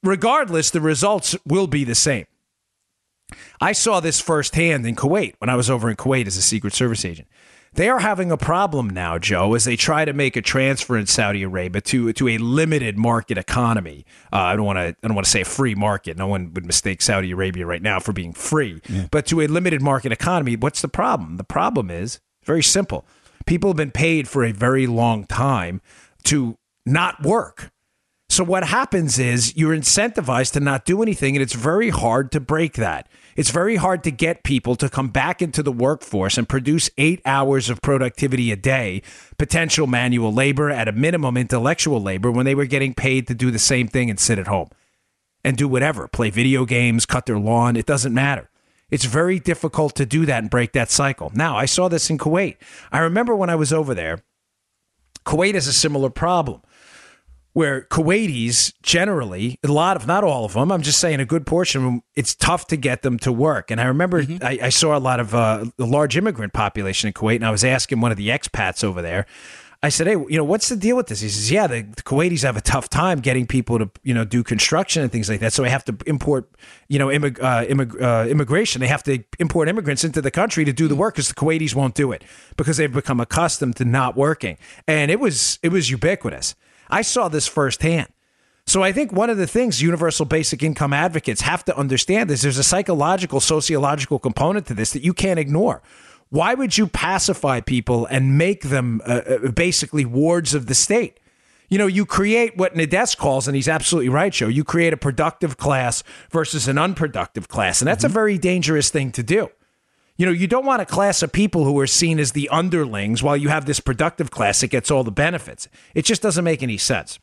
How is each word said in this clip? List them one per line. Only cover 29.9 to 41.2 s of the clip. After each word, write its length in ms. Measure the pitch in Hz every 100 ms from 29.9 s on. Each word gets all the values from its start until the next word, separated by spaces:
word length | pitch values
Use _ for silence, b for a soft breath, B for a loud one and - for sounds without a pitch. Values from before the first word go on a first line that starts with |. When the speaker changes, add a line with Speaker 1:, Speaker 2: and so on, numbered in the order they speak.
| - 226 233 135 123 131
Speaker 1:
to 60 | 147
not 260 | 143 139 -
do 160 | 190
anything, 340 | 220 202 135 139
and 60 |
it's 100 | 135
very 380 | 123 123 180 233
hard 420 | - 117 117 135
to 80 | 151
break 340 | 127 156 165
that. 320 | - 104 76 - b b -
It's 140 | 147
very 260 | 151 190 220
hard 280 | 175 185
to 60 | 165
get 320 | 131 160 170
people 320 | - 135 - 123
to 120 | 139
come 200 | - 131
back 340 | 120 139 180
into 200 | 170 139
the 100 | 143
workforce 680 | 120 127 151 - 104 95 -
and 100 | 117
produce 400 | 131 127 160 - -
eight 240 | 151 175 -
hours 420 | 139 139 135 113
of 140 | 120
productivity 680 | - 135 127 - 139 127 120
a 60 | 104
day, 460 | 131 131 110 92 B B B -
potential 500 | 147 165 165 - 143
manual 460 | 123 123 123 113
labor, 380 | 107 139 139 147
at 180 | 139 107
a 40 |
minimum 440 | 107 151 175